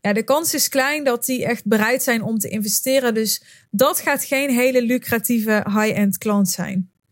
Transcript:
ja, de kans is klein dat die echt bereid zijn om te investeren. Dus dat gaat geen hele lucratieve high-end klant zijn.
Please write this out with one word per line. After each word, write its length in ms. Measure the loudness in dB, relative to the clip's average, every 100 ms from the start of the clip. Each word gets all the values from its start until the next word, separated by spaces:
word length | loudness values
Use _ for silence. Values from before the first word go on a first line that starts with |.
ja, 120 | -2
de 100 | -2
kans 320 | 0 0 0
is 140 | -2 0
klein 360 | 0 0 0
dat 200 | 0 -2
die 200 | -2 -4
echt 220 | -2 -4 0
bereid 360 | 2 2 0
zijn 200 | 0 0
om 160 | 0 -4
te 100 | -4
investeren. 640 | -4 -2 -2 2 2 2
Dus 280 | 0 -2 -4 -8 -20 -8
dat 300 | 2 2 2
gaat 240 | -2 -2
geen 260 | -2 -2 0
hele 320 | 2 2 2
lucratieve 800 | 2 -2 0 -2 0 0 2 0
high-end 540 | 2 0 2 2 0 0
klant 320 | 0 2 2
zijn. 400 | -2 -4 -4 -6 _ _